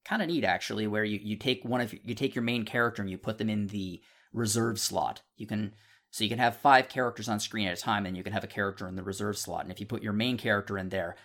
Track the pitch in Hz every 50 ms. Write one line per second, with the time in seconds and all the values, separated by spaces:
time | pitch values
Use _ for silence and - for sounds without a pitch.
0 | _ - 202 226 185 160 175 147 107 95 90 98 - - 107 107 110 107 104 107
1 | 107 107 104 98 101 107 107 - - 135 123 123 - 120 127 123 120 107 - -
2 | - 113 117 107 139 131 - 131 117 117 123 120 107 - - 120 117 117 117 -
3 | 101 95 92 95 - - 110 - 120 110 107 104 104 95 104 101 95 92 85 -
4 | _ _ _ _ _ _ - 110 117 104 107 117 113 113 101 101 - - 95 90
5 | - 58 - - - _ _ - 113 107 110 107 107 104 - - _ - - _
6 | _ _ - - 110 104 117 117 127 120 117 - - 143 135 131 131 - - 131
7 | 127 120 120 - 107 117 107 104 - - - 110 101 92 87 - - 123 107 104
8 | 101 92 92 90 92 98 107 98 - 107 - 110 101 101 95 - 101 90 92 95
9 | 90 98 95 98 101 107 98 - - - 85 82 - - 92 - 104 107 120 -
10 | - 110 104 107 117 127 123 110 - 117 104 101 101 - 101 98 92 92 95 95
11 | 85 87 85 -